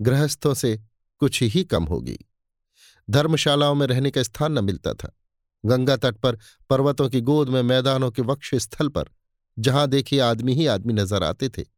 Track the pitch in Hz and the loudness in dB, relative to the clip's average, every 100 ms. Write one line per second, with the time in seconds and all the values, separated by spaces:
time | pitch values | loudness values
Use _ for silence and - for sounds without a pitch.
0 | 107 135 147 - 147 131 127 110 - _ | 0 2 0 0 -2 0 -2 -4 -8 _
1 | _ _ 139 - 120 147 185 90 82 80 | _ _ -2 2 0 0 0 -2 0 -4
2 | 60 55 - _ _ _ _ _ - _ | -6 -12 -16 _ _ _ _ _ -20 _
3 | - 120 151 156 - 143 147 143 139 127 | 0 0 2 2 2 2 2 2 0 0
4 | 139 135 127 - 151 147 101 87 - 52 | 0 -2 -4 -2 -2 0 -2 -2 -4 -6
5 | - _ _ _ _ _ 107 127 127 135 | -10 _ _ _ _ _ -2 0 2 0
6 | 131 113 131 113 - _ _ 131 139 143 | 0 0 -2 -2 -8 _ _ 2 2 0
7 | 135 127 117 151 139 131 123 127 131 135 | 0 0 0 2 2 0 2 2 2 0
8 | 131 117 120 143 - 127 - - 202 147 | -2 -2 -4 -4 -2 -4 -4 -4 -4 -2
9 | 71 _ _ _ _ - 113 135 147 135 | -8 _ _ _ _ -4 0 2 2 0
10 | 135 139 123 117 123 127 156 104 110 110 | 0 0 2 0 0 0 0 0 0 -2
11 | 98 101 82 - 135 - - | 0 0 -2 -2 -6 -6 -14